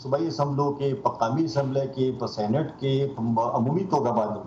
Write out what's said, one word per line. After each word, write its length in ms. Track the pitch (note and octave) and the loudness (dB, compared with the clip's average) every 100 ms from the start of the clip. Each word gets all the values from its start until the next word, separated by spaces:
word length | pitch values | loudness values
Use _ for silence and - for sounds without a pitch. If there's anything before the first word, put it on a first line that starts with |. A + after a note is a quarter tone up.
صوبایي 240 | C3 C#3+ E3 | -2 -2 0
اسمبلو 500 | D3 C#3+ C#3 C#3+ C#3 | 0 0 2 0 0
کې، 240 | C#3 B2+ | -2 0
په 60 | - | -2
قومي 340 | - A2+ D3 | 0 0 2
اسمبلی 440 | D#3+ C#3 C3 C#3 C3+ C3 | 2 0 0 0 -2 0
کې، 240 | C3 A#2+ | 0 0
په 60 | G#2+ | -4
سینټ 400 | - G#2 C#3+ D#3+ - | -2 0 0 -2 -2
کې، 360 | C3+ C3+ C#3 - | 0 0 0 -2
په 60 | |
م-، 180 | A#2 A2+ | 0 2
عمومي 440 | A#2+ B2+ A#2+ F3 | 2 2 2 0
توګه 280 | F#3+ D3 A#2 | 2 2 2
باندې 280 | A2 G#2 G#2 | 2 0 -4